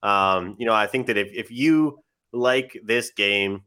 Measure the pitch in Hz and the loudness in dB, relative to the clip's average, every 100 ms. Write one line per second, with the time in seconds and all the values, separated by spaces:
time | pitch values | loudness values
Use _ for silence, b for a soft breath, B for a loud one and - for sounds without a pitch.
0 | 101 101 98 95 90 104 117 110 104 131 | 2 2 4 2 -2 -6 0 0 0 -2
1 | 127 107 101 107 110 120 147 156 156 139 | -2 -2 -2 -8 -12 -4 2 2 2 -4
2 | _ _ _ 120 123 127 131 117 113 117 | _ _ _ -2 0 0 -2 -12 -2 -2
3 | 117 - 101 101 98 98 | -2 -2 0 2 0 -4